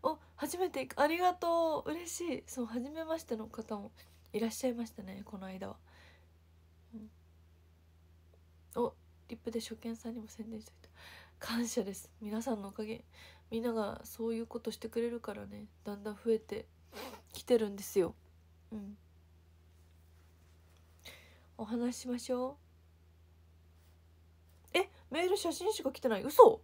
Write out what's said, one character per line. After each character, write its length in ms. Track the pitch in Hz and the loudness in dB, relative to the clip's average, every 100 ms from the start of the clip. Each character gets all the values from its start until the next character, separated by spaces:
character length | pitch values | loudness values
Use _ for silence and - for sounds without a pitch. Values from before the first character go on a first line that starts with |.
お、 160 | 294 311 - - | 0 -2 -10 -8
初 240 | 285 349 | -6 -2
め 100 | 370 | -2
て、 180 | 269 262 - | -2 -6 2
あ 120 | 294 | 2
り 100 | 339 | 6
が 160 | 359 | 4
と 500 | 359 339 339 330 302 - | 4 2 4 4 0 -2
う。 20 | |
嬉 240 | 311 339 | -6 -6
し 80 | - 349 254 | -6 -4 -4
い。 80 | - | -6
そ 160 | 262 | -6
う、 40 | 233 | -4
初 240 | 233 262 | -4 -6
め 120 | 311 | -8
ま 140 | 320 320 | -4 -4
し 60 | |
て 120 | - 220 | -2 -6
の 120 | 220 | -6
方 300 | - 220 208 | -12 -8 -8
も 140 | 202 - - - - | -8 -16 -20 -20 -8
い 80 | 214 | -2
ら 100 | 226 | -2
っ 20 | |
し 120 | - | 0
ゃ 40 | 262 | -2
い 80 | 240 | -2
ま 100 | 226 | -6
し 60 | |
た 100 | - | -10
ね、 220 | 190 196 202 | -12 -12 -12
こ 140 | 196 | -10
の 80 | 190 | -10
間 220 | 190 196 | -10 -10
は。 100 | - - - - - - - - - - - - | -12 -20 -20 -20 -20 -20 -20 -20 -20 -20 -20 -20
う 40 | 226 | -18
ん。 120 | 214 - - - - - - - - - - - - - - - - - | -18 -20 -20 -20 -20 -20 -20 -20 -20 -20 -20 -20 -20 -20 -20 -20 -10 -2
お、 180 | 240 - - - - | -2 -4 -20 -20 -16
リ 100 | 233 | -10
ッ 20 | |
プ 100 | - | -6
で 100 | 226 | -4
初 160 | 226 226 | -6 -10
見 180 | 233 226 | -8 -8
さ 140 | 233 | -8
ん 40 | |
に 60 | 233 | -10
も 80 | 220 | -12
宣 200 | - 220 | -14 -12
伝 100 | 220 | -12
し 40 | 220 | -14
と 60 | |
い 40 | - | -20
た。 60 | - - - - - - | -20 -20 -20 -20 -20 -14
感 280 | - 233 240 | -4 0 0
謝 160 | - | 0
で 120 | 196 190 | -2 -6
す。 160 | - - | -14 -12
皆 220 | 208 214 | -4 -4
さ 100 | 247 | -2
ん 80 | 214 | -2
の 80 | 196 | -4
お 20 | |
か 120 | 196 | -8
げ。 200 | 214 233 - - - - - | -8 -8 -12 -20 -20 -20 -6
み 100 | 226 | -2
ん 40 | |
な 100 | 240 | 0
が 280 | 226 208 - | 0 -2 -4
そ 240 | - - 226 | -12 -6 -2
う 80 | 226 | -2
い 40 | |
う 40 | 226 | -4
こ 140 | 233 | -6
と 100 | 226 | -6
し 80 | 214 | -8
て 100 | 226 | -6
く 140 | 233 | -2
れ 80 | 233 | -2
る 100 | 233 | -4
か 140 | 220 | -8
ら 140 | 208 202 | -10 -10
ね、 180 | 208 214 - | -14 -16 -14
だ 120 | - 202 | -10 -8
ん 80 | |
だ 80 | 208 | -8
ん 40 | 202 | -4
増 180 | 233 | 2
え 40 | 220 | 2
て 300 | 220 208 - - - - - - - | 2 -8 -8 -20 -18 -14 -12 -14 -16
き 80 | - | -14
て 160 | - 240 | 4 4
る 120 | 214 | 4
ん 60 | 196 | -4
で 60 | |
す 160 | 190 196 | 0 2
よ。 160 | 185 - - - - - - | 2 -2 -20 -20 -20 -20 -14
う 40 | 220 | -12
ん。 220 | 202 208 - - - - - - - - - - - - - - - - - - - - - - - - - - | -12 -14 -20 -20 -20 -20 -20 -20 -20 -20 -20 -20 -20 -20 -20 -20 -20 -20 -20 -20 -20 -20 -20 -20 -20 -20 -20 -12
お 80 | 220 | -4
話 300 | 233 240 247 | 0 0 -2
し 40 | |
し 60 | 254 | -4
ま 120 | 247 | -6
し 140 | - | -2
ょ 240 | 247 254 285 - - - - - - - - - - - - - - - - - - - - - | 0 0 -6 -20 -20 -20 -20 -20 -20 -20 -20 -20 -20 -20 -20 -20 -20 -20 -20 -20 -20 -20 -20 -2
う。 40 | 349 | 0
え、 120 | 381 - - | 0 -4 -6
メ 160 | 294 359 | 0 2
ー 40 | |
ル 80 | 392 | 2
写 140 | 339 | 0
真 200 | - 370 | 0 -2
し 80 | 427 | 0
か 100 | 269 | -2
来 80 | - | 0
て 100 | 262 | 0
な 80 | 208 | 0
い。 60 | |
嘘？ 380 | 262 - 480 - | 4 12 12 12